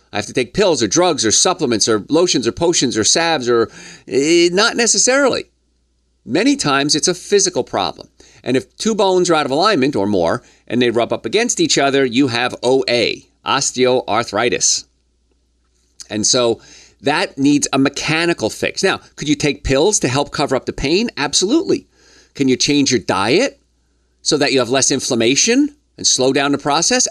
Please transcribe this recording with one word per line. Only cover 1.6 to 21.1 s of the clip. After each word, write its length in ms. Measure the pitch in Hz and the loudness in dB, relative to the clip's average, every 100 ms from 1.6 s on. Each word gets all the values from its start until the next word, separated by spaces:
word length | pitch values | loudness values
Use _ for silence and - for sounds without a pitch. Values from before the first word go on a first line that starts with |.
| 135 110 - | 0 0 0
or 180 | 107 - | 0 0
lotions 360 | 156 180 135 113 | 0 2 0 -2
or 60 | |
potions 460 | - 170 165 131 107 | 0 0 0 0 0
or 80 | 101 | 2
salves 420 | 170 165 156 120 | 2 2 -2 0
or, 240 | 117 110 - - - - | 2 0 -4 -20 -20 -4
eh, 400 | 127 151 170 175 | -2 2 4 4
not 240 | 180 226 - | 2 0 0
necessarily. 720 | 226 208 - 269 277 - - _ _ _ _ _ _ _ - | -2 0 2 2 2 -2 -8 _ _ _ _ _ _ _ -4
Many 320 | 143 262 285 | 0 0 0
times 360 | 147 139 143 | 0 0 0
it's 140 | 151 180 | 0 -2
a 60 | |
physical 500 | 175 - 202 175 135 | -4 0 0 0 -2
problem. 460 | - 107 82 - - _ - - | -4 -2 -4 -6 -16 _ -20 -12
And 140 | - 127 | -2 -2
if 180 | - - | -2 -6
two 200 | 214 208 | -4 0
bones 340 | 196 185 175 | 2 2 2
are 60 | 156 | 0
out 100 | 135 | 0
of 60 | |
alignment 440 | 143 208 170 139 110 | 0 0 2 0 0
or 120 | 101 | 0
more 360 | 98 82 117 - _ - | 0 0 -2 -6 _ -6
and 140 | 120 | -2
they 80 | 123 | 0
rub 240 | 110 110 | 0 -2
up 120 | 120 113 | -4 -4
against 360 | 202 240 - | -2 -2 -2
each 160 | 156 156 | -2 0
other, 260 | 139 135 | 0 0
you 240 | 131 117 139 | 0 2 0
have 260 | 117 123 - | 0 -4 -2
O 220 | 123 135 - | 0 0 2
A, 360 | 120 85 - - _ 87 | 0 0 -4 -12 _ -4
osteoarthritis. 1400 | 131 - 123 127 127 - 107 117 101 120 76 - - - _ _ _ _ _ _ _ _ _ _ - - | -2 -2 0 2 2 0 -2 -2 -2 -2 0 -2 -2 -8 _ _ _ _ _ _ _ _ _ _ -20 -8
And 180 | 107 98 | -4 0
so 320 | 127 120 110 - - - _ | 2 2 0 -6 -20 -20 _
that 380 | 127 156 202 - | -2 -2 -2 0
needs 280 | 139 147 - | 2 2 0
a 60 | 135 | 0
mechanical 720 | 135 - - 160 170 165 107 | 0 -2 -4 -2 -2 -2 -4
fix. 340 | - - - | -4 -6 -2
Now, 140 | 190 113 - - | -4 -4 -8 -8
could 140 | 143 | -4
you 60 | 143 | -2
take 280 | 151 - | -2 -2
pills 360 | - 135 196 208 | -2 2 2 0
to 100 | 139 | 0
help 220 | 135 135 | -2 -2
cover 200 | - 139 | -2 -2
up 120 | 131 - | -2 -4
the 80 | |
pain? 360 | - 139 180 240 | -4 -2 0 -2